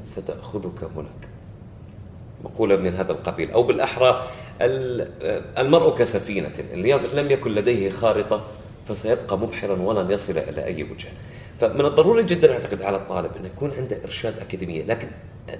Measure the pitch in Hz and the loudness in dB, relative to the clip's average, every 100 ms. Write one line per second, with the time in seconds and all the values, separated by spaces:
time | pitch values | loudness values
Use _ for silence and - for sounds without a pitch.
0 | - - 90 - - 107 92 - 80 76 | -10 -10 -8 -8 -8 -8 -8 -8 -10 -10
1 | - - - - - - - - - - | -12 -14 -16 -18 -18 -18 -18 -18 -18 -18
2 | - - - - - - 107 98 92 90 | -18 -16 -18 -14 -12 0 4 4 4 0
3 | 92 78 85 82 80 113 123 120 135 123 | -2 -2 -4 -4 0 2 4 2 0 4
4 | 127 120 - - - - 123 135 127 120 | 4 4 0 -12 -14 0 2 2 -2 -4
5 | - - 87 95 - - 135 165 - - | -4 -4 -2 -2 -4 -2 6 6 6 4
6 | 117 101 98 98 73 - - 85 107 139 | 2 2 -2 -4 -4 -6 -8 -2 2 2
7 | - 143 143 135 120 104 110 117 95 92 | 2 0 2 2 2 2 4 2 0 2
8 | 113 104 101 107 101 - - - - 104 | 2 4 2 -2 -2 -14 -16 -16 -8 -6
9 | 110 120 - 95 113 - 104 92 92 107 | 0 0 0 -2 -2 -4 -2 0 2 2
10 | 90 101 - 82 - 71 69 82 73 - | 2 0 0 -2 -2 -4 -4 -4 -8 -10
11 | - - - - - - - 139 143 143 | -14 -14 -16 -16 -18 0 0 4 4 6
12 | 170 226 185 175 165 123 - 98 95 98 | 8 6 4 6 6 6 0 -4 -2 -2
13 | 95 92 85 90 92 - 143 135 127 101 | -2 -2 -4 -6 -12 -6 -6 -4 -6 -6
14 | - - 113 - 92 90 87 80 101 98 | -6 -6 -6 -6 -8 -8 -6 -6 -2 -2
15 | - - - - - - | -4 -12 -16 -16 -14 -14